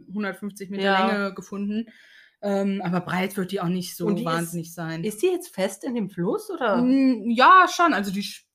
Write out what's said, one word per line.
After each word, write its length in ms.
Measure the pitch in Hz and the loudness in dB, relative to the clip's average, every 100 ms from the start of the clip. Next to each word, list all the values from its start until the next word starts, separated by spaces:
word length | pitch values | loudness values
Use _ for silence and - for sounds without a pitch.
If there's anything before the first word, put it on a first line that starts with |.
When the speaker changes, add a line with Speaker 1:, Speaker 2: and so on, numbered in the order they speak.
| - | -10
Speaker 1:
hundertfünfzig 580 | 190 202 185 202 196 190 | -8 -6 -6 -10 -12 -10
Meter 120 | 196 | -2
Speaker 2:
Ja. 220 | 196 190 190 | 2 2 2
Speaker 1:
Länge 280 | 208 196 | 0 -2
gefunden. 520 | 190 - 196 202 214 226 - - - _ _ | -6 -10 -8 -4 -4 -6 -12 -20 -20 _ _
Ähm, 380 | 202 196 196 196 | -2 0 0 0
aber 160 | 180 175 | -2 -2
breit 360 | 180 180 190 202 | -2 -2 -2 -4
wird 160 | 185 | -4
die 80 | 190 | -4
auch 80 | 175 | -2
nicht 280 | 185 175 - | -2 -4 -4
so 100 | 175 | -2
Speaker 2:
Und 100 | 175 | -2
die 60 | |
ist, 40 | 165 | -2
Speaker 1:
wahnsinnig 480 | 165 170 170 165 | -2 -2 -6 -8
sein. 300 | - 160 160 | -10 -8 -6
Speaker 2:
ist 160 | 214 208 | -6 -2
die 40 | 359 | 0
jetzt 280 | 349 - | 0 -4
fest 300 | - 190 - | -4 -4 -4
in 100 | 277 | -6
dem 140 | 240 190 | -4 -4
Fluss, 420 | - 175 403 - | -4 -2 -2 -4
oder? 280 | 330 240 240 | -4 0 2
Speaker 1:
Mm, 500 | 247 269 262 233 214 | 4 4 4 2 0
ja, 360 | 226 277 370 339 | 4 8 8 8
schon. 220 | - 349 | 4 2
Also 180 | 202 202 | 2 -2
die 120 | 196 | -4
sch-, 220 | 202 - _ | -6 -12 _